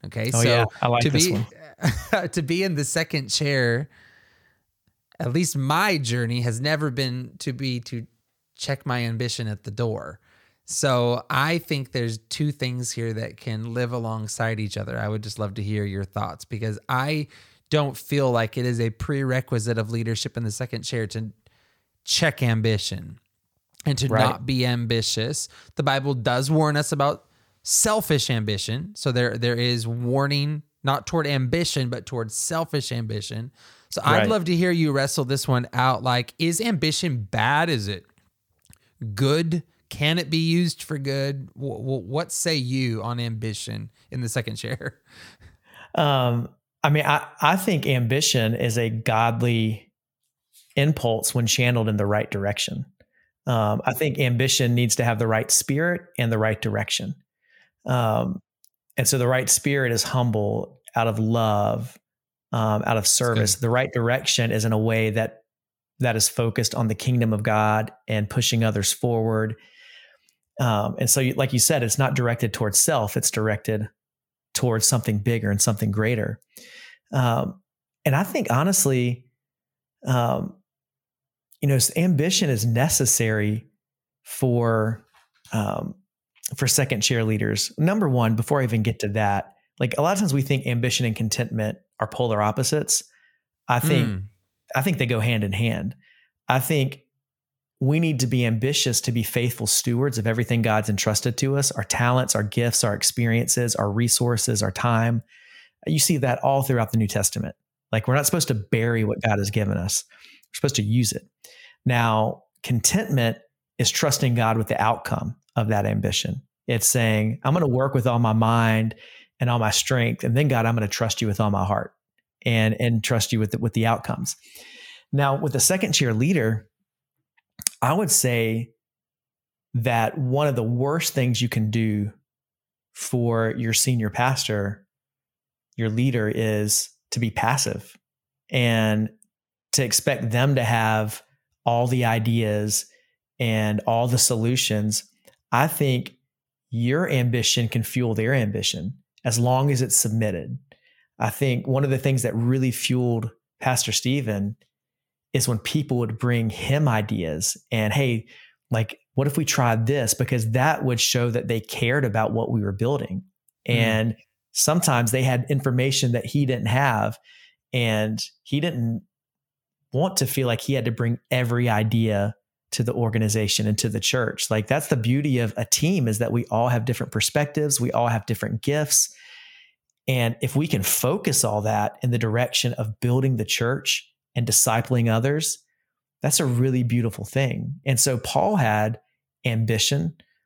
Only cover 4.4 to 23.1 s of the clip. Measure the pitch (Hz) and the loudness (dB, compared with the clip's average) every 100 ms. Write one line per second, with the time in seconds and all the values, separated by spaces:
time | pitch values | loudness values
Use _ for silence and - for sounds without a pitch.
4.4 | _ _ _ _ _ _ _ - 160 131 | _ _ _ _ _ _ _ -8 -2 0
5.4 | 175 143 135 156 208 175 123 120 117 120 | 0 -2 0 2 2 0 0 -2 0 0
6.4 | 120 113 143 156 151 123 131 123 127 - | -2 -2 -2 0 -2 -2 -4 -4 -10 -10
7.4 | - 123 131 123 117 120 113 _ _ _ | -8 -6 -4 -6 -6 -10 -10 _ _ _
8.4 | _ - - 135 - 123 117 113 120 - | _ -12 -8 -6 -4 -2 -2 -4 -4 -4
9.4 | 110 107 - 104 120 107 - - _ _ | -6 -6 -8 -4 -4 -4 -8 -16 _ _
10.4 | _ _ - - 143 123 120 123 - 131 | _ _ -10 -2 0 2 2 0 -2 0
11.4 | 147 170 - 147 131 131 117 110 - - | 0 -2 -2 -6 -4 -4 -4 -6 -10 -4
12.4 | 147 139 127 123 123 - 117 110 113 - | -4 -2 -6 -6 -6 -6 -6 -6 -8 -10
13.4 | - 110 113 117 123 120 113 110 107 - | -8 -8 -6 -4 -4 -4 -4 -6 -8 -4
14.4 | 113 110 107 104 104 120 104 107 107 107 | -4 -2 -6 -6 -6 -6 -4 -6 -8 -8
15.4 | 107 101 104 104 101 95 95 - 104 82 | -6 -6 -4 -4 -2 -4 -6 -6 -8 -8
16.4 | - 110 110 104 - 127 135 156 147 - | -12 -8 -6 -8 -4 -4 -2 -4 -6 -12
17.4 | - _ _ 151 143 131 - 143 135 120 | -20 _ _ 0 0 -4 -4 0 2 2
18.4 | 113 - 123 117 113 107 - 143 135 127 | 0 -2 -2 0 -2 -2 -4 -2 0 -2
19.4 | 127 120 107 113 110 117 113 110 - - | 0 -2 0 -2 -2 -2 -2 -2 -4 -4
20.4 | 113 101 127 117 - 123 107 110 110 - | -6 -4 -6 -8 -6 -4 -4 -6 -8 -10
21.4 | _ _ _ _ _ _ - - 160 - | _ _ _ _ _ _ -4 0 2 2
22.4 | 123 113 110 107 - 95 - | 0 2 2 0 -2 -8 -10